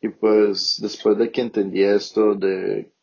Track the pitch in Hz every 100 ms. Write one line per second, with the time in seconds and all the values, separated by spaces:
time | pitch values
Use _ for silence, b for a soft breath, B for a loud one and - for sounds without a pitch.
0 | 110 - 110 107 104 95 - - 104 -
1 | 107 104 117 - 120 110 98 95 98 101
2 | - - 107 98 95 95 92 101 - _